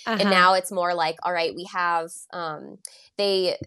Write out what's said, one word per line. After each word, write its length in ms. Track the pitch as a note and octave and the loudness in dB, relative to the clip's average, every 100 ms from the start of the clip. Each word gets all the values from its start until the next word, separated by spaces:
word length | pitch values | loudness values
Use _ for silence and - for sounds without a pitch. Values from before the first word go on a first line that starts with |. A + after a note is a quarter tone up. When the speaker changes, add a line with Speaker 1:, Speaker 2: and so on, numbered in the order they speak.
| - | -6
Speaker 1:
And 140 | A3 | 0
Speaker 2:
Uh-huh. 80 | G3+ | 4
Speaker 1:
now 240 | F#3 F3+ | 6 6
it's 160 | F#3+ F#3 | 6 2
more 220 | G3 F3 | -2 -2
like, 220 | F3 D#3+ E3 | 0 -2 -2
"All 80 | - | -2
right, 220 | F3 E3 | 0 -2
we 100 | - F#3 | -4 -8
have, 380 | F#3+ F3 E3+ E3 - - | -4 -2 -2 -4 -12 -14
um, 460 | F3 E3 D3+ - - - - _ - | -10 -8 -8 -14 -18 -20 -20 _ -2
they, 400 | G3+ F#3+ F3+ - | 0 2 0 -2